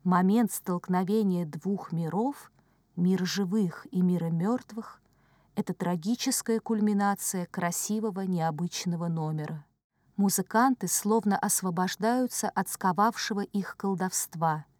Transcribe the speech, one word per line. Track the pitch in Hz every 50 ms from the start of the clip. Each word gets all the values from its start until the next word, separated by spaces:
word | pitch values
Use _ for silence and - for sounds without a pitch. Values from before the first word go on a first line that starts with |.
| _
Момент | 180 180 180 185 185 208 240 233 196
столкновения | - - _ - 180 175 - - 180 180 190 180 208 226 214 196 180 175 175
двух | 151 151 160 - 185 202 185 - -
миров — | 170 165 165 156 165 196 233 277 285 - - - _ _ _ _ _ _ _ _ _
мир | 175 175 180 190 180 185
живых | 175 - 196 202 175 196 220 202 170 - - - -
и | - 185
мира | 180 180 180 170 165 165
мёртвых, | 165 165 175 208 247 254 - - 214 226 220 - - _ _ _ _ _ _ _ _ _ _ _ _
это | - - -
трагическая | 175 _ 180 175 180 170 156 208 240 - - 262 254 - - - 226 220
кульминация | _ - 226 214 214 208 208 202 202 202 196 - - - - 185 175
красивого, | - - 190 175 175 170 - - - 208 220 214 220 180 190
необычного | 190 185 185 170 160 165 156 151 175 175 - - - 180 175 165 175 170
номера. | 165 160 156 156 156 151 151 - 160 151 - _ _ _ _ _ _ _ _ _ _
Музыканты | - 196 196 - - 185 _ - 220 247 269 254 _ -
словно | 170 - - - 202 220 226 214 208 196 -
освобождаются | - 202 - - 185 185 170 185 180 185 - - - 226 240 254 254 247 - - - 202
от | - - 190 -
сковавшего | - - - 185 175 202 208 233 220 - - - 214 202
их | 196 - - 202 180 - - -
колдовства. | - 196 196 170 185 185 - - - - - 160 165 160 151 156 151 _ _